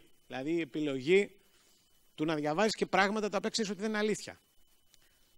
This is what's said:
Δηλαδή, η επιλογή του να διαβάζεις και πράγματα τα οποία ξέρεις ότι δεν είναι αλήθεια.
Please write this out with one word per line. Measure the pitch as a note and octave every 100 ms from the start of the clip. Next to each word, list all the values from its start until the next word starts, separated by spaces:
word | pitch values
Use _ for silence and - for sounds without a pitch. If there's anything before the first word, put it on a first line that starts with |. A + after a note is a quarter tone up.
| - - _
Δηλαδή, | B2+ C#3
η | E3+
επιλογή | D#3 D#3+ D3+ C3+ C3 F#3+ G3+ - _ _ _ _ _ _ _ -
του | D#3
να | D#3
διαβάζεις | D3 D#3 G#3+ -
και | G3
πράγματα | F#3 G3 G#3+ G3+
τα | G3
οποία | A3
ξέρεις | - G3+
ότι | F#3+
δεν | A3
είναι | G#3+
αλήθεια. | G#3+ G#3 - - _ - - _ _ - _ _ _